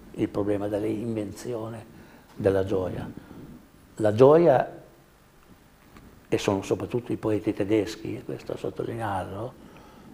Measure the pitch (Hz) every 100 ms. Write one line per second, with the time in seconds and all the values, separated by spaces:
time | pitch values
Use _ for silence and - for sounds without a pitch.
0 | - - 104 107 101 104 104 104 110 107
1 | 117 110 101 95 123 117 113 113 - -
2 | - - - - 101 98 95 98 90 -
3 | - - - - - - - - - -
4 | 107 107 131 160 170 127 - - - -
5 | - _ - - - - - _ - -
6 | - - - 110 - 98 - 101 98 120
7 | - 117 110 104 - 104 98 110 95 -
8 | - 113 - 71 - - - - - 113
9 | 110 95 92 98 117 - - - - -
10 | -